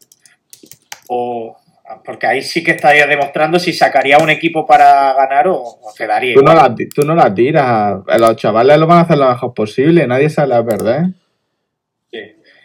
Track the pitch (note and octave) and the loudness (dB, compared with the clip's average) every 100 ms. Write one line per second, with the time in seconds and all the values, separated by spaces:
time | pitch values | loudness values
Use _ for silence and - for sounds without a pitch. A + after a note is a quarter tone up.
0 | _ _ _ _ _ - - - _ - | _ _ _ _ _ -20 -20 -20 _ -20
1 | - - A#2+ A#2+ A2+ - _ _ - - | -10 -8 -6 -10 -12 -18 _ _ -20 -18
2 | - A2+ C3 C3 - E3 E3+ D3+ D3+ C#3+ | -16 -8 -4 -4 -6 -6 -4 0 2 2
3 | C#3+ D3 - D#3+ D#3 F3 F3 - C3+ C#3+ | 2 -2 -4 -4 -2 -2 -4 -2 0 0
4 | C3+ C#3+ D#3+ D3+ E3 D#3 - D3 C#3+ C#3 | 2 2 2 -2 -4 -4 2 4 6 4
5 | C#3 E3+ E3+ F3 F3+ D#3 A#2 - A2 - | 2 0 0 0 0 -2 -8 -18 -20 -12
6 | A2 G#2+ B2+ C3 D3+ E3 C3+ A2 - - | -6 -4 0 2 4 4 2 -2 -8 -4
7 | D3 E3 C3 F#2+ B2+ D#3 C3 A2+ G#2 G2 | -2 2 0 2 0 0 0 0 -2 -4
8 | - A2+ A2+ A2+ A#2 G#2+ C3 D3+ D#3+ F3 | -2 0 2 0 -2 0 4 4 4 4
9 | E3+ D3 C3 B2 A2+ - G#2+ - D3 E3 | 4 2 0 -2 -6 -6 -6 -2 2 2
10 | B2 B2+ D3+ D#3 C#3 A#2+ A#2 G2+ G2+ C3+ | 0 0 -2 0 0 0 -2 -4 -2 -2
11 | F3+ - _ _ _ _ _ _ _ _ | -4 -8 _ _ _ _ _ _ _ _
12 | _ A2+ G2 _ _ _ | _ -18 -18 _ _ _